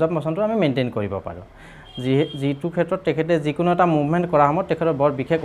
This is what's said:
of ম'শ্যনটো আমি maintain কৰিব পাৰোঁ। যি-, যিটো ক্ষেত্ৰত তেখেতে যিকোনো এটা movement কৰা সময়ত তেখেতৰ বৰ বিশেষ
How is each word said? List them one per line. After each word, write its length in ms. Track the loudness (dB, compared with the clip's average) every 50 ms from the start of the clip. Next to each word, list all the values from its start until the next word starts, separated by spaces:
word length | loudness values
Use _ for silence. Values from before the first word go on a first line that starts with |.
| 0
of 40 | 0 0
ম'শ্যনটো 260 | -2 -2 -2 -2 -2 -2 0
আমি 80 | 0 0 0
maintain 260 | 0 2 0 -2 -2 -2
কৰিব 180 | -4 -4 -4 -4 -6 -6
পাৰোঁ। 200 | -8 -12 -12 -14 -18 -20 -20 -20 -20 -20 -20 -20 -16 -12 -6 -2
যি-, 260 | 0 2 2 2 0 -2 -4
যিটো 260 | -4 -4 -4 -2 -6 -6
ক্ষেত্ৰত 300 | -2 -2 -2 -2 -2 -4 -2 -2
তেখেতে 260 | -2 0 0 0 0 0 0
যিকোনো 240 | -2 -2 0 0 0
এটা 140 | 4 4 4
movement 400 | 4 4 2 2 2 0 0 0 2
কৰা 140 | 4 4 4 4
সময়ত 160 | 4 0 0 -2
তেখেতৰ 260 | -2 0 0 0 2 2
বৰ 100 | 2 2
বিশেষ 280 | 2 0 -2 -2 0 0